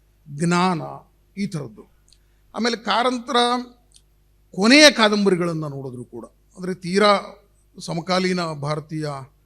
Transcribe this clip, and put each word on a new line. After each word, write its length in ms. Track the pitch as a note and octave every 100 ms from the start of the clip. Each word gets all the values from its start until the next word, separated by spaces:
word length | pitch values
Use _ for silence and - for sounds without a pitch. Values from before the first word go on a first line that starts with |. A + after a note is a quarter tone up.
| _ _ D3+
ಜ್ಞಾನ, 540 | C#3+ E3+ F3 F#3 E3 C#3 C#3 - _ _ -
ಈ 80 | G3+
ಥರದ್ದು. 500 | D#3 B2+ G#2+ - _ _ _ _ _ _
ಆಮೇಲೆ 220 | - A#3+ A#3
ಕಾರಂತರ 600 | G#3 G#3 B3 B3 B3 A#3+ A#3+ B3 B3 _ _ _ _ _ _ _ _ F3+
ಕೊನೆಯ 340 | G#3+ C#4+ D4+
ಕಾದಂಬರಿಗಳನ್ನು 800 | A#3+ G#3+ G#3 G3 F3+ F3 D#3+ D3+
ನೋಡಿದ್ರು 360 | C#3 C3+ B2
ಕೂಡ, 200 | A#2 A#2 A2
ಅಂದರೆ 480 | _ _ - F3+
ತೀರಾ 460 | F#3 E3+ G3 G#3 G3 - - _ _ _ -
ಸಮಕಾಲೀನ 600 | F3 E3 E3 F3+ F#3 F3+
ಭಾರತೀಯ 640 | E3 D3 C#3+ D3+ D3+ D#3 D3+ C#3 C3 _